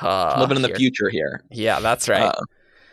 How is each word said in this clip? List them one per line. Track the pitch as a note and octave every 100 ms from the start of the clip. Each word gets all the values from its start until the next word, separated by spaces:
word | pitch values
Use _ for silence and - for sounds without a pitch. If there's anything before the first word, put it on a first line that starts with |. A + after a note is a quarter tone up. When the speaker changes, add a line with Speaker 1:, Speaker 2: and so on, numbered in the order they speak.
Speaker 1:
Uh, | E2+ F#2+ E2 C2
Speaker 2:
Living | C3 C3+
in |
the | B2
Speaker 1:
here. | G2
Speaker 2:
future | B2+ B2+ G2
here. | D#2+ C#2 - -
Speaker 1:
Yeah, | A#2+ G#2+ D2+
that's | A2 A#2+ -
right. | G2+
Speaker 2:
Uh, | G#2+ - - _ _ _ _